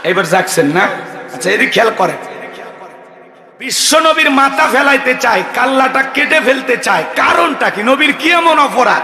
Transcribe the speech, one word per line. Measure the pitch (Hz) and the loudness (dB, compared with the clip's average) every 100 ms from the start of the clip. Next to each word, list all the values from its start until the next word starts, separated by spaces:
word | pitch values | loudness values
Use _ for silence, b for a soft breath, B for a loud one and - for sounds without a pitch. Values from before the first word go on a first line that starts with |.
এবার | 156 180 175 | -2 -2 0
জাগছেন | 185 180 - 143 | 0 0 0 0
না? | 160 202 - - - - | 2 0 -4 -10 -14 -14
আচ্ছা, | - 180 | -8 -4
এদিকে | 214 254 | 0 0
খেয়াল | - 226 - | 2 0 2
করেন। | 175 143 - - - - - - - - - - - - - - | -2 -2 -12 -16 -16 -16 -18 -18 -20 -20 -20 -20 -20 -20 -20 -14
বিশ্ব | 254 - - 302 | -8 -2 2 2
নবীর | 320 320 302 | 4 2 2
মাথা | 262 269 269 311 | 4 2 2 0
ফেলাইতে | 226 277 269 254 254 | 2 2 2 0 0
চায়, | 247 208 175 - | 0 0 -2 -2
কাল্লাটা | 254 269 262 262 | 0 2 2 0
কেটে | 269 - 294 311 240 | -2 -2 0 0 2
ফেলতে | 269 262 240 | -2 0 -4
চায়, | - 185 156 - | 0 -2 -2 -2
কারণটা | 269 339 339 285 226 | 0 2 0 0 -2
কি? | 180 | -2
নবীর | 220 262 302 - | 0 2 2 0
কি | 302 | 0
এমন | 349 330 302 | 2 2 2
অপরাধ? | 285 196 233 175 | 2 2 2 2